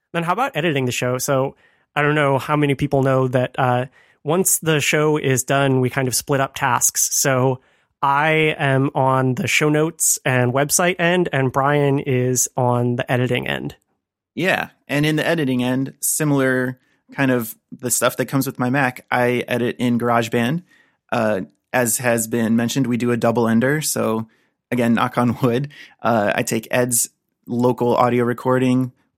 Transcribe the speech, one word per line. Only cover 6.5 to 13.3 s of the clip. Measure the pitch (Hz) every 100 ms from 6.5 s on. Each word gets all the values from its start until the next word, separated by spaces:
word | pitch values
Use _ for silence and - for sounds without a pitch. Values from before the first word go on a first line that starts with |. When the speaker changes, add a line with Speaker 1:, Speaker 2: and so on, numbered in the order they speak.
Speaker 1:
tasks. | - 139 120 - - - -
So | 143 131 131 127 _ _ _ _
I | 139 139 156 156 156 -
am | 139 135 139
on | 151 131 131 131 123
the | 120
show | - 151
notes | 151 160 165 - -
and | 139 127 123
website | 131 147 - 175 180
end, | 170 180 170
and | 139 131
Brian | 139 135 147 143 139
is | 147 127 127 127 - -
on | 123 123 123 120
the | -
editing | 127 123